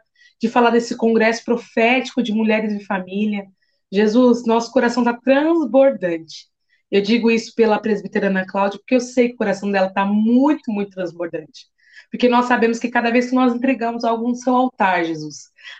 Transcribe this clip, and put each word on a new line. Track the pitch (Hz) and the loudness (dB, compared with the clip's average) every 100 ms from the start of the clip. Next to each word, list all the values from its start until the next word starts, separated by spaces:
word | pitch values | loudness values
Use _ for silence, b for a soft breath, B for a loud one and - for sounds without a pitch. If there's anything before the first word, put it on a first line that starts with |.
| - b b _ | -6 b b _
de | 226 | -2
falar | 247 240 | 2 2
desse | 233 233 - | 2 0 -2
congresso | 226 226 220 226 | 0 2 2 0
profético | - 240 - - 226 254 254 - | -2 -4 -4 0 2 2 -2 -4
de | 214 | -2
mulheres | 214 220 214 214 202 | 0 0 0 -2 -6
de | - | -6
família. | 196 185 196 214 208 196 _ _ _ _ | -8 -6 -4 -4 -4 -8 _ _ _ _
Jesus, | 185 214 226 247 233 220 | 0 2 4 4 4 2
nosso | 226 233 | 0 0
coração | 262 240 240 | 0 0 0
tá | 240 | -2
transbordante. | 240 - 269 302 339 269 262 269 220 180 165 160 - - _ _ _ _ | -2 2 2 2 0 2 4 4 2 -4 -6 -10 -20 -20 _ _ _ _
Eu | 196 | -2
digo | 196 233 226 | 0 2 2
isso | 226 226 - | 0 -2 0
pela | 220 208 | 2 2
presbítera | 220 202 190 214 196 | 0 -4 -4 -4 -2
Ana | 190 185 | -2 -4
Cláudia, | 196 202 202 | -2 -2 -4
porque | - 254 | -2 -2
eu | |
sei | 247 - 240 | 0 0 0
que | - | -2
o | |
coração | 208 190 202 | -4 -4 -2
dela | 196 190 | -2 0
tá | 196 196 | -2 -2
muito, | 208 220 240 285 294 - | 0 2 2 2 0 -4
muito | 202 202 | -6 -6
transbordante. | 185 175 170 170 160 156 - - b b b b | -8 -10 -8 -10 -10 -14 -20 -20 b b b b
Porque | - 240 | 0 2
nós | 240 247 | 2 2
sabemos | 240 226 233 | 2 2 0
que | 240 | -2
cada | 247 233 | -2 0
vez | 240 247 | 0 0
que | 254 | 2
nós | 254 | 2
entregamos | 233 269 247 233 233 240 | 2 -2 -2 -4 -4 -4
algo | 226 233 | -2 -4
no | 247 | -4
seu | - 254 | 0 0
altar, | 254 - 196 175 | 0 0 0 0
Jesus, | 165 160 151 147 - B B B | -2 -6 -10 -14 -20 B B B